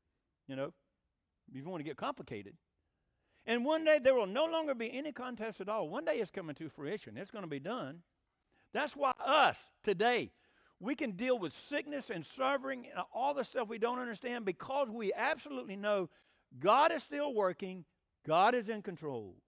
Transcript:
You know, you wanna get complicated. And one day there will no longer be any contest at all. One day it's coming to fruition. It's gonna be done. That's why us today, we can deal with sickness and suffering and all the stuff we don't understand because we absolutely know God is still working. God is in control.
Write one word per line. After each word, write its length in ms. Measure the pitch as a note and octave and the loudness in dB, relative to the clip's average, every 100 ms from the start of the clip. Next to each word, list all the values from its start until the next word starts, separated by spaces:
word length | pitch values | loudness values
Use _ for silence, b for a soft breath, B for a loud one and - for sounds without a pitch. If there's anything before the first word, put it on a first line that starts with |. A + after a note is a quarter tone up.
| _ _ _ _ - | _ _ _ _ -12
You 80 | C3+ | -6
know, 160 | D3 - _ _ _ _ _ _ - | -6 -8 _ _ _ _ _ _ -16
you 140 | C3 | -12
wanna 200 | D3 F3+ | -8 -8
get 120 | D3 C3+ | -8 -6
complicated. 640 | B3+ C4+ D3+ G#2+ G2+ - _ _ _ _ _ _ b b - | -6 -8 -10 -10 -10 -18 _ _ _ _ _ _ b b -2
And 180 | A#3+ | 0
one 220 | B3+ D#4+ D#4 | 2 4 6
day 140 | D4+ | 6
there 140 | B3+ | 6
will 140 | B3+ F#3+ | 4 2
no 180 | A3 D#4+ | 2 2
longer 300 | E4 D#4 B3 | 0 0 -2
be 160 | A#3 | -4
any 220 | B3 D4+ | -4 -6
contest 480 | B3 B3+ A#3 A3 - | -8 -8 -6 -8 -6
at 80 | G3 | -4
all. 180 | G#3+ D#3 | -2 -2
One 160 | G#3+ | -2
day 160 | D#4+ D4 | 0 0
it's 120 | G3 | -2
coming 240 | - E3 C#3 | -6 -8 -8
to 120 | D#3+ | -12
fruition. 480 | - D3 G#3 - G#2+ | -8 -6 -6 -8 -12
It's 160 | F#3+ | -12
gonna 160 | A3 F3 | -10 -8
be 140 | C#3+ | -6
done. 420 | D#3 A#3+ C3+ E3 - _ _ _ b b b | -4 -6 -6 -10 -18 _ _ _ b b b
That's 240 | - D4 D4 | -2 -2 0
why 160 | C#4 B3 - | 0 2 4
us 320 | D4+ A3+ - - _ | 6 6 4 -8 _
today, 520 | - F3+ A3+ A#3+ A#2+ b b b b b | -2 2 4 4 -2 b b b b b
we 140 | F#3+ D4 | -6 -2
can 160 | C4+ | -4
deal 280 | F3+ B3+ B3 | -2 0 2
with 140 | E3 | 0
sickness 560 | - - C#4+ D4 C#4+ - | -6 -6 -4 -4 -8 -6
and 160 | F#3+ D3 | -8 -8
suffering 600 | - C4 C#4 C4+ C4 A#3+ | -2 0 0 -2 -8 -8
and 200 | F#3 - | -8 -6
all 200 | - C4+ | -2 0
the 120 | C#4+ A#3+ | 0 -2
stuff 240 | C4 G#3+ | -2 -2
we 80 | A3+ | 0
don't 220 | A#3+ B3 | 0 0
understand 440 | B3 G#3+ B3 B3 | -4 -6 -6 -4
because 460 | G3 F3 - C#4 C4 | -4 -4 -2 0 0
we 240 | A3+ G3+ | 0 -2
absolutely 640 | G3+ B3+ D#4 D4 C4 A#3+ G3 | 0 0 0 -4 -8 -8 -4
know 320 | G#3 G3+ F3 b b b b B2+ | 0 2 0 b b b b 0
God 320 | E3+ A#3+ D#4+ | 6 8 6
is 120 | D#4+ | 4
still 300 | - C#4+ D4 | -2 -2 0
working. 520 | A3+ F#3+ F3 F#3+ F#3 D#3+ _ _ _ - | 2 2 0 -6 -8 -14 _ _ _ 2
God 300 | D#3+ G#3 B3 | 6 8 6
is 140 | G#3 | 0
in 120 | A3 | -4
control. 540 | G3 F3 D#3 B2 G2+ - | -6 -8 -6 -6 -8 -14